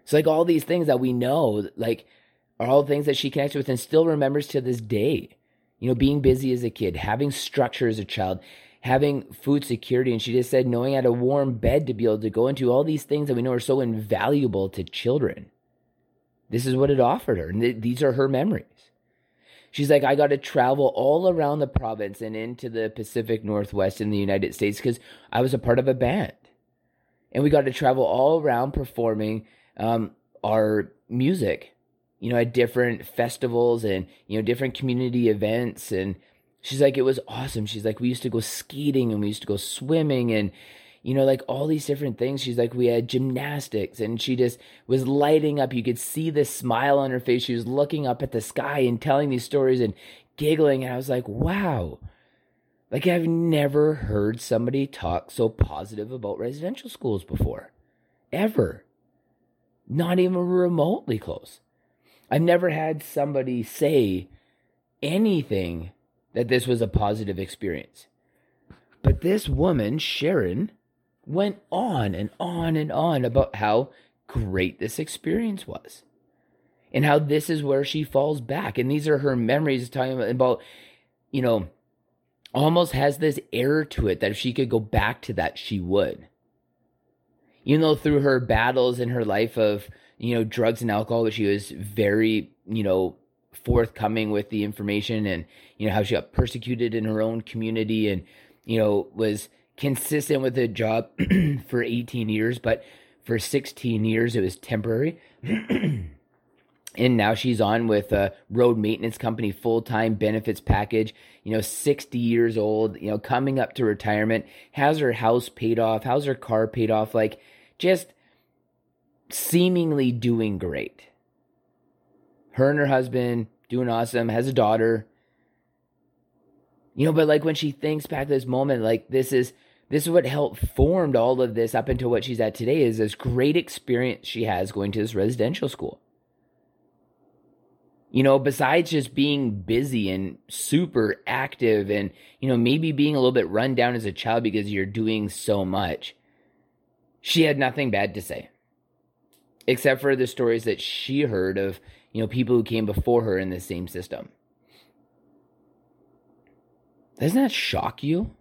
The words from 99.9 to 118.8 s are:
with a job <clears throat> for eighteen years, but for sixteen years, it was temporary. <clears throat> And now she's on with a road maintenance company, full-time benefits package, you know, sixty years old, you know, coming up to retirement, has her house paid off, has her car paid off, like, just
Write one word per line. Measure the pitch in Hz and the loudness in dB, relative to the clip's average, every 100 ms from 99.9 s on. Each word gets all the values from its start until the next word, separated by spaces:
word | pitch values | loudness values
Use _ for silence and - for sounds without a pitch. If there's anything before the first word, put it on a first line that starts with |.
| 131 - 151 - 135 | -2 -2 -4 0 0
with | 131 123 | 0 0
a | 117 | -2
job | 104 110 113 - - - 190 | 0 0 0 -4 -6 2 4
<clears throat> | 156 139 - | 2 0 -2
for | 123 | -2
eighteen | 117 117 120 123 110 | -2 -4 -4 -4 -2
years, | 107 113 123 | 0 0 0
but | 117 113 - - _ _ | -2 -2 -4 -20 _ _
for | - 117 | -4 -4
sixteen | - 143 139 - 123 113 | 0 -4 -4 -6 -2 0
years, | 110 110 117 113 | 0 2 2 0
it | |
was | 92 - | -2 -4
temporary. | - 110 107 113 151 170 _ _ | -6 -4 -2 -2 -2 -4 _ _
<clears throat> | 127 220 220 - 185 123 82 - _ _ _ _ _ _ - - | -4 -4 -2 -2 0 -4 -8 -16 _ _ _ _ _ _ -18 0
And | 127 120 | 2 4
now | 104 113 | 2 0
she's | 127 113 | 0 2
on | 104 113 117 | 2 2 2
with | 104 101 | 2 2
a | 101 98 - _ | 0 0 -4 _
road | 110 123 113 | 4 4 4
maintenance | 104 110 113 - | 0 -2 -4 -4
company, | 117 110 107 | -6 -2 -4
full-time | 95 117 113 110 110 113 104 | -2 0 0 0 0 0 0
benefits | 107 110 110 104 | 0 0 -2 -6
package, | - 98 104 110 110 - - - | 0 0 2 0 -2 -6 -20 -16
you | 107 | -4
know, | 110 | -4
sixty | 104 - 147 143 - 123 | -4 -4 -2 -2 -4 -4
years | 117 117 117 110 | 0 2 2 2
old, | 107 107 110 95 | 0 0 -2 -2
you | 101 | -6
know, | 104 | -6
coming | - 127 135 135 | -2 -2 0 -2
up | - | -4
to | - 113 | -2 -2
retirement, | 104 110 107 110 113 - - - | 0 -2 0 0 -2 -4 -20 -14
has | - 143 156 | 0 0 2
her | 135 | 0
house | 113 113 120 120 | 0 2 2 0
paid | - 110 113 | -4 -2 2
off, | 113 110 | 2 0
has | 127 131 143 | 0 -2 0
her | |
car | 131 - 110 110 | -6 -2 0 0
paid | 123 110 | -2 0
off, | 110 107 | 0 0
like, | 117 107 - _ - _ _ | 0 0 -2 _ -20 _ _
just | 175 180 - _ _ _ _ _ _ _ | 0 0 -2 _ _ _ _ _ _ _